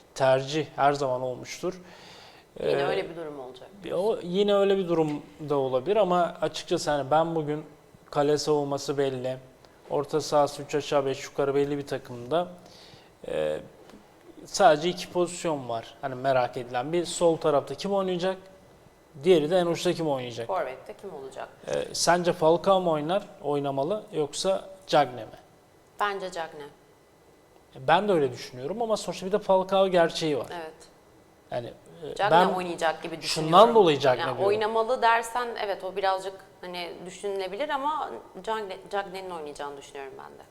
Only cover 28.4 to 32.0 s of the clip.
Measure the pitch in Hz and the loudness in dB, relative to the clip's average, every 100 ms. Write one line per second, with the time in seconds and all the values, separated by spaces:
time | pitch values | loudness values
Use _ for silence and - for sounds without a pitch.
28.4 | - 127 139 214 226 202 - 175 185 202 | -12 -10 -8 -4 -2 -2 -4 -8 -2 -2
29.4 | 202 185 185 190 196 180 165 - 160 131 | 2 2 4 2 4 4 4 2 -2 -2
30.4 | - - 160 - - - _ - _ _ | -4 -10 -12 -16 -20 -20 _ -20 _ _
31.4 | _ 127 117 - - 165 | _ -8 -8 -14 -20 -14